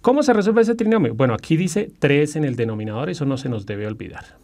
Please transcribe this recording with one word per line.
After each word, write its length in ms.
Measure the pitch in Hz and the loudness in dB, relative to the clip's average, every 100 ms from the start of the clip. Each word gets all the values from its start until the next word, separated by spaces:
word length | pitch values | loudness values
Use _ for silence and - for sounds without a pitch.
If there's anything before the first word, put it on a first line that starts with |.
¿Cómo 220 | - 277 | 4 4
se 100 | 262 | 4
resuelve 280 | 214 202 226 | 4 4 4
ese 140 | 226 233 | 2 2
trinomio? 380 | 214 220 127 | 2 2 0
Bueno, 200 | 113 131 | 2 0
aquí 240 | 110 - 160 | 0 0 0
dice 340 | 185 - - - | 2 -2 -4 -2
tres 360 | 143 143 147 156 | 2 2 2 0
en 80 | |
el 120 | 147 120 | -2 -2
denominador, 540 | 113 107 107 107 160 | -4 -4 -6 -6 -6
eso 160 | 170 139 | -4 -4
no 120 | 131 | -2
se 120 | 131 | -4
nos 160 | 113 101 | -6 -6
debe 220 | 104 107 | -6 -6
olvidar. 540 | 110 90 82 - _ | -8 -12 -14 -20 _